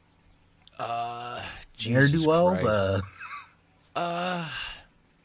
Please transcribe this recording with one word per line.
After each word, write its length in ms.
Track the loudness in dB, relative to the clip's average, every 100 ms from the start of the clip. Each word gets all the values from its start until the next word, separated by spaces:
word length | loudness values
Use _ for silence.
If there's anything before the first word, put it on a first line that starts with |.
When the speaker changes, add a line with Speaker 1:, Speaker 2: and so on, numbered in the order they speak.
| _ _ _ _ _ _ -20 _
Speaker 1:
uh, 640 | -8 -6 -6 -8 -10 -10 -12 -14 -20 -10
Jesus 360 | 0 4 6
Speaker 2:
Ne'er-do-wells? 500 | 4 4 6 4 4
Speaker 1:
Christ. 420 | 2 2 2 0 -2 -12 -14 -14 -16 _ _ _ _ -6
Speaker 2:
Uh. 40 |
Speaker 1:
Uh, 480 | -4 -4 -4 -4 -6 -8 -10 -14 -20 _ _ _